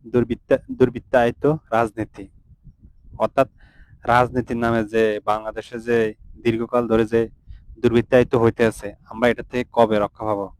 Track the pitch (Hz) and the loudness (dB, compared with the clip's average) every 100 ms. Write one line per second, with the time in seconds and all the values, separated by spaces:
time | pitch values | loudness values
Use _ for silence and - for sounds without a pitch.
0 | 113 123 117 117 _ 131 - 127 123 - | 0 -2 0 -6 _ -2 -2 -2 0 -2
1 | - 127 120 - 143 156 _ 113 117 113 | -2 2 2 0 -2 -2 _ -2 0 -4
2 | 107 - 98 _ _ - - _ - _ | -10 -10 -20 _ _ -20 -20 _ -20 _
3 | - - 110 - 135 _ - _ - - | -20 -6 -2 0 -2 _ -20 _ -20 -12
4 | - 120 123 127 120 117 117 117 107 113 | 2 2 2 -2 -4 -4 0 -2 0 0
5 | 110 104 - 107 110 110 - 120 113 117 | 0 0 -2 -4 -4 -12 -12 -12 -2 0
6 | 110 107 - - 120 113 117 123 117 113 | 0 -6 -20 -6 -4 -2 -2 -2 2 0
7 | 110 117 113 - _ - - - 120 117 | 2 0 -2 -8 _ -20 -20 -2 2 2
8 | - 127 123 127 117 - 113 - 101 - | 4 2 4 2 2 2 -2 -2 -14 -16
9 | _ 110 120 113 120 127 123 - 110 107 | _ -2 0 0 -6 -8 -4 0 2 2
10 | 101 _ 110 101 95 | -2 _ -6 -4 -6